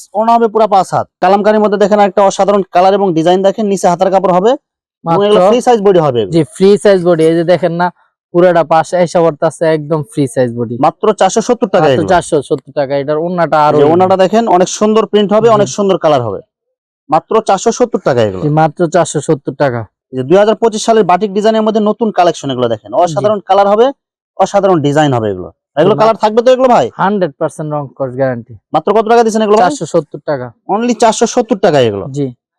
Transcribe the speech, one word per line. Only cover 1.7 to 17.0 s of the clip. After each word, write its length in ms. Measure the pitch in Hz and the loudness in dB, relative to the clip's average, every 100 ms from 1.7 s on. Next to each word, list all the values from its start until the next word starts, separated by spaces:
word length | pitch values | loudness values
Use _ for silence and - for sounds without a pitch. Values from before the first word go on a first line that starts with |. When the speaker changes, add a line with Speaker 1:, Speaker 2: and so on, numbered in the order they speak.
| 202 | 0
Speaker 1:
দেখেন 220 | 202 208 | 2 2
একটা 220 | 202 208 | 2 2
অসাধারণ 400 | 196 - 190 202 180 | 0 2 0 0 0
কালার 240 | 175 190 | 0 2
এবং 200 | 196 196 | 2 0
ডিজাইন 280 | 160 160 185 | 0 0 2
দেখেন, 240 | 196 190 208 | 0 0 -2
নিচে 200 | 196 190 | -2 0
হাতার 220 | 175 185 | 0 0
কাপড় 220 | 185 190 | 0 2
হবে 180 | 180 208 277 _ _ _ _ | 2 2 -2 _ _ _ _
এবং 200 | 165 170 | -4 0
এগুলো 160 | 202 202 | 2 4
Speaker 2:
মাত্র 80 | 185 | 4
Speaker 1:
ফ্রি 120 | 240 | 2
সাইজ 180 | 247 233 | 2 2
বডি 160 | 196 180 | 2 2
হবে 200 | 151 120 | 2 0
এগুলো। 120 | 98 | -2
Speaker 2:
জি, 120 | 165 | -2
ফ্রি 340 | 151 - 190 202 | -2 0 2 4
সাইজ 220 | 208 190 175 | 4 2 2
বডি। 160 | 165 | 2
এই 100 | 160 | 2
যে 100 | 170 | 2
দেখেন 280 | 165 175 175 | 0 0 0
না, 140 | 170 175 - _ _ _ | -2 -4 -6 _ _ _
পুরাটা 320 | 175 180 170 | 0 2 2
পাশে 320 | 156 160 151 180 | 2 0 0 -2
এসে 220 | 170 180 | 0 0
পড়তেছে 460 | 165 147 160 - 165 | 0 0 -4 -2 -2
একদম 340 | 160 147 160 | -2 -2 -6
ফ্রি 240 | 139 - 135 | -4 -4 -4
সাইজ 240 | - 127 117 | -2 -4 -4
বডি। 180 | 117 120 | -8 -2
Speaker 1:
মাত্র 320 | 151 - 214 | -2 0 -2
চারশো 280 | 202 190 226 | 0 0 0
সত্তর 280 | 208 240 214 | -2 -2 0
টাকা 140 | 190 | 0
Speaker 2:
মাত্র 120 | 151 | 2
Speaker 1:
এগুলো। 140 | 127 185 | 0 0
Speaker 2:
চারশো 280 | 175 - 151 | 0 0 -4
সত্তর 300 | - 151 - | -4 -6 -6
টাকা। 200 | 147 139 139 | -6 -4 -4
এটার 220 | 139 151 | -4 -4
ওন্নাটা 400 | 170 180 160 156 151 | -4 -2 0 2 2
আরো 100 | 147 | 2
Speaker 1:
যে 60 | |
Speaker 2:
ইউনিক। 120 | 143 | 2
Speaker 1:
ওনাটা 220 | 175 185 190 | 2 2 2
দেখেন, 320 | 185 220 226 | 2 0 2
অনেক 200 | 180 180 | 2 0
সুন্দর 380 | - 214 220 214 | -2 0 0 0
প্রিন্ট 260 | 208 202 | -2 0
হবে, 160 | 208 226 | 0 2
Speaker 2:
জি। 60 | |
Speaker 1:
অনেক 140 | 214 196 | 2 0
সুন্দর 300 | - 202 180 | -2 -2 0
কালার 240 | 160 139 | 0 0
হবে। 180 | 113 92 - _ _ _ _ _ | -2 -8 -12 _ _ _ _ _